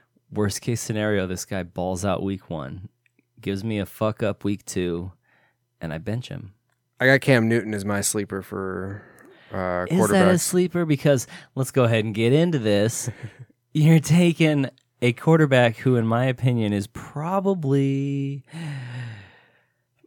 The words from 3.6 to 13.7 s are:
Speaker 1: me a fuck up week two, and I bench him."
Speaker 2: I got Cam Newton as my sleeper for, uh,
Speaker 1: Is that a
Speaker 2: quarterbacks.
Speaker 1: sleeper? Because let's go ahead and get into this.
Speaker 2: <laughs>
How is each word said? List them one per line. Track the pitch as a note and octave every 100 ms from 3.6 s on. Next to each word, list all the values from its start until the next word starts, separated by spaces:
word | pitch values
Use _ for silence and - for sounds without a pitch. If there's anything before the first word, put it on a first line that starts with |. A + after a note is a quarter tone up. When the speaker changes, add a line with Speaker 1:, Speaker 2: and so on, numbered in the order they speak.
Speaker 1:
me | A2+ G#2+
a |
fuck | F#2+ - A2 -
up | G#2+ G2+
week | G2+ G2+
two, | - G2+ F2 E2+ F#2 - _ _ _ _ _ _
and | D#2+
I | D#2
bench | - A2+ -
him." | F2+ G2 - _ _ _ -
Speaker 2:
I | B2+
got | C3+
Cam | - C3 A2+
Newton | A#2 G#2
as | G#2
my | G2 G2+
sleeper | G2+ A2 G2+ G2
for, | F#2+ G2 F#2+ F#2 F#2+ G2+ - - - _ _
uh, | G2 F2+ F2+ F2+
Speaker 1:
Is | F#3 G3+
that | G3+ F#3
a |
Speaker 2:
quarterbacks. | F3+
Speaker 1:
sleeper? | - F3+ F3+ F3 D#3+
Because | C#3+ D#3 C3+ - - - -
let's | C3
go | C3
ahead | A#2+ A2+ A2
and |
get | G#2 A2+
into | C#3+ F3 D3+
this. | G#2+ G2+ G#2+ - -
Speaker 2:
<laughs> | - G#2+ - - _ _